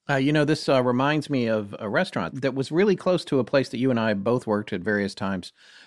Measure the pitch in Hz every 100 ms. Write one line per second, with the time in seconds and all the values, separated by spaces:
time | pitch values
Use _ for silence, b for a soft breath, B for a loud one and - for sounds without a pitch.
0 | - 139 135 151 147 156 - 131 123 123
1 | 139 151 143 139 113 110 101 104 107 135
2 | 185 - 85 135 135 131 131 156 208 185
3 | 185 175 - 139 117 139 127 113 131 117
4 | 110 101 104 123 113 104 104 98 101 104
5 | 98 - 98 95 - - b b